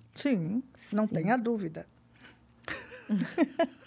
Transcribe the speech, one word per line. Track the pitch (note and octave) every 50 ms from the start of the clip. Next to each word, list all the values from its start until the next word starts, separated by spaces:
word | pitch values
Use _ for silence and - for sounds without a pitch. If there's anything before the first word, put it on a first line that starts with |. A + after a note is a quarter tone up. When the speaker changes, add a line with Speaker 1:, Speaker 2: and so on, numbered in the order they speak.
| - - -
Speaker 1:
Sim, | - - C#4+ B3 F3+ D#3+ D#3+ G#3 B3+ - - - - - - G#3
não | G#3 A3
Speaker 2:
Sim. | G#3 -
Speaker 1:
tenha | D#3+ D#3+ G3+ B3
dúvida. | B3+ A3 A#3 A#3 G#3 F#3+ D#3+ D#3+ E3 D#3+ - _ _ _ _ - - - - - _ - _ _ - - - - - - - B4 B4+ -
<laughs> | - G#3+ F#3 - - - F4 D#4 - - - E4 - - - -